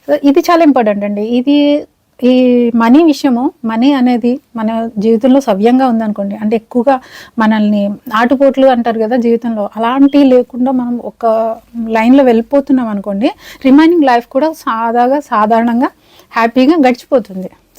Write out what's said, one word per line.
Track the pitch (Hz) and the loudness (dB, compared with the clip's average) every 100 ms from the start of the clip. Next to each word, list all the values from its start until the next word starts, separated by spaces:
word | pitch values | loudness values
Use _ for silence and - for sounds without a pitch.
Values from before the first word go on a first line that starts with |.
| - | -6
So | 294 | -2
ఇది | 285 277 | 0 0
చాలా | 330 330 | 0 2
ఇంపార్టెంట్ | 320 254 214 202 202 | 2 2 0 -2 -6
అండి. | 208 | -6
ఇది, | 214 240 254 294 294 294 - _ _ _ | -4 -2 0 0 0 -2 -6 _ _ _
ఈ | 247 254 254 247 240 233 | 0 2 2 2 0 0
మనీ | 226 277 | 4 4
విషయము, | 339 277 277 240 285 - 226 | 4 0 -2 -2 -4 -6 -6
మనీ | 226 269 | -2 0
అనేది | 277 247 240 240 254 - 226 | 2 0 0 -2 -4 -8 -8
మన | 220 226 226 220 | -6 -6 -6 -4
జీవితంలో | 226 226 262 269 | 0 0 2 2
సవ్యంగా | 269 190 226 254 262 | 0 0 2 2 0
ఉందనుకోండి, | 226 220 208 202 208 | -2 -4 -6 -8 -6
అంటే | 214 226 | -4 -4
ఎక్కువగా | - 247 240 254 - - - - | -2 -2 0 -2 -4 -20 -12 -2
మనల్ని | 220 220 208 208 202 208 - 214 | 0 2 0 0 -4 -8 -6 -2
ఆటుపోట్లు | 240 269 277 262 269 | 0 2 0 2 2
అంటారు | 247 233 226 | 2 -2 -4
కదా | 220 254 | -2 -2
జీవితంలో, | 233 226 233 214 202 214 | 0 -2 -4 -6 -8 -6
అలాంటివి | 233 269 277 285 | -4 2 2 4
లేకుండా | 269 254 247 240 254 | 4 2 0 -4 -4
మనం | 254 240 240 | -2 -4 -8
ఒక | 214 - 233 220 226 226 _ 233 226 | -10 -4 -2 -2 -4 -8 _ -12 -4
లైన్లో | 220 233 277 | 0 4 4
వెళ్ళిపోతున్నాం | 254 226 226 277 277 262 233 | 4 2 0 -2 0 -2 -2
అనుకోండి, | 202 202 196 277 - - - 262 | -6 -6 -4 -4 -4 -16 -4 2
రిమైనింగ్ | 277 330 349 | 4 4 4
లైఫ్ | 269 240 240 | 2 0 -2
కూడా | 269 311 | -4 -4
సాదాగా, | 311 269 226 233 240 247 285 | -4 -8 -4 -2 0 0 -2
సాధారణంగా, | - 220 214 226 240 233 320 - _ _ _ | -2 -2 0 0 0 -2 -4 -6 _ _ _
హ్యాపీగా | 233 233 254 262 339 | -4 -2 2 2 2
గడిచిపోతుంది. | 254 247 - 269 202 185 185 - _ | 0 0 -2 -4 -4 -10 -12 -16 _